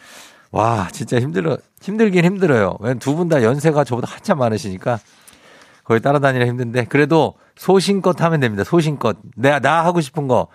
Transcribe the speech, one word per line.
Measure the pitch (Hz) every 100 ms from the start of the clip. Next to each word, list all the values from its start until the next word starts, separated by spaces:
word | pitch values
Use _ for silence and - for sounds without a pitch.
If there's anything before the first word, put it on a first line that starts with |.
| - - - _ _
와, | 95 113 113 90
진짜 | - 120 127
힘들어, | 135 175 160 127 - _
힘들긴 | - 214 220 180 170
힘들어요. | 196 170 123 95 87
왜냐면 | 110 123
두 | 131 151
분 | 175
다 | 151
연세가 | 113 143 156 147
저보다 | 139 117 -
한참 | - - 165
많으시니까 | 117 107 98 92 123 117 - _ _ - - - - _
거의 | - 113
따라다니라 | 139 147 139 127 123
힘든데, | 123 120 123 117
그래도 | 139 147 160 120 - _ _
소신껏 | - 190 165 196 180 -
하면 | 165 160
됩니다. | 123 101
소신껏. | 104 170 156 139 117 98 - -
내가, | 135 143
나 | 139 160 165
하고 | 175
싶은 | 139 160 135
거, | 113 82